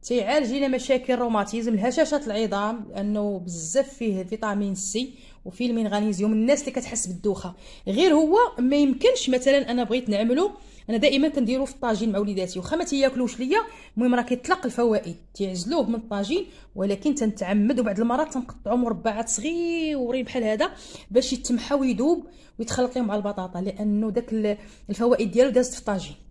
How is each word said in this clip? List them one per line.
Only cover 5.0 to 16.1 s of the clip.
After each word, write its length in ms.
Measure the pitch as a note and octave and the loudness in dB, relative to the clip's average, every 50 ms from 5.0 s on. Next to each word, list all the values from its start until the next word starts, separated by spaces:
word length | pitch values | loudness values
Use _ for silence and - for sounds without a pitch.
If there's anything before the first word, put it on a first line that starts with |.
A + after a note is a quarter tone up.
| B3+ C4+ - - - - - - - | -4 -6 -10 -18 -20 -20 -20 -18 -18
وفيه 260 | F#3+ F3 - B3 B3 | -18 -6 -4 -2 0
المغنيسيوم. 640 | A#3 A3+ A3+ G3+ G3 G#3 G#3 A3 G3+ F3 G3+ G#3+ | 0 0 0 0 0 0 0 0 0 0 0 2
الناس 280 | A3 G#3+ A3 B3 C#4+ C#4+ | 2 2 4 4 2 2
اللي 120 | D4 C4+ | 2 -4
كتحس 340 | B3 B3+ B3 - - A3 - | -6 -6 -6 -6 -6 -6 -6
بالدوخه، 480 | F#3 F#3 F3 - G#3 F#3+ - - F#3 - - - - - - - F#3+ | -6 -8 -4 -2 -2 -2 -2 -6 -12 -14 -14 -20 -20 -20 -12 -6 -2
غير 260 | G3 A#3 F4+ F#4+ D4+ | 2 4 6 6 6
هو 220 | D4+ D#4+ D4+ F4 A4 A#4+ - - - | 6 6 6 6 4 4 4 2 0
ما 180 | B3 B3+ C#4 | 2 2 4
يمكنش 540 | D4 D4 C#4 B3+ - - A#4+ C5 B4+ - C4 | 4 4 4 2 4 4 4 4 4 0 0
مثلا 400 | B3+ B3+ B3 C4+ C4+ C#4 C4+ - | 0 2 4 4 4 4 4 2
انا 140 | A#3+ B3 A#3+ | 0 0 0
بغيت 240 | - A3 B3+ B3 G#3+ | 0 0 -2 0 0
نعملو، 420 | G#3 G3+ A3 A#3 B3 C#4+ F#4 G#4 F#4+ - - - - - - - | 0 2 2 2 2 2 2 0 -2 -8 -20 -20 -20 -18 -6 -2
انا 60 | A3+ | 0
دائما 320 | A3+ A#3+ D4 B3+ C4+ C#4+ D#4+ | 4 4 4 4 6 2 2
كنديرو 360 | D4 C#4+ B3 G3+ B3+ C4 C#4 | 2 2 0 2 0 0 -2
في 100 | C4 - | -4 -6
الطاجين 380 | - - A#3+ A3 F#3+ A3+ A3+ | -6 -2 0 0 0 0 0
مع 60 | G3 G3 | 0 0
وليداتي، 400 | G#3 G#3 G3+ F#3 F#3 F3+ - F#3 | -2 -2 -2 -2 -4 -4 -6 -8
واخا 180 | F3+ - D4 | -4 -4 -2
ما 80 | E4+ F4+ | -2 -2
تياكلوش 560 | - C#4+ C#4 C4+ C4+ C4 A#3+ B3+ A#3 - - | -2 2 2 2 2 2 0 -2 -2 -2 -4
ليا، 180 | B3+ B3+ E4+ A4 A4 A4+ - - - - - | -2 0 0 0 0 -2 -10 -20 -20 -10 -4
المهم 180 | G#3+ A#3+ B3 B3 | 0 2 2 2
راه 80 | B3 | 2
كيطلق 440 | A#3+ B3 B3 B3 - - F#4 F#4 - | 0 0 -4 -4 0 0 0 0 0
الفوائد، 500 | B3 - - A#3+ A#3 G#3+ G#3 - E3+ E3 - - - - | -6 -2 0 2 2 2 0 -2 -4 -12 -12 -16 -20 -8
تيعزلوه 540 | - G3 F#3+ F#3 F3+ E3+ G#3 D#4 E4 A#3+ G3 | -6 -6 -4 -4 -6 -4 -2 0 0 0 0
من 60 | A#3 | -2
الطاجين، 520 | A3+ A3 - | -4 -4 -6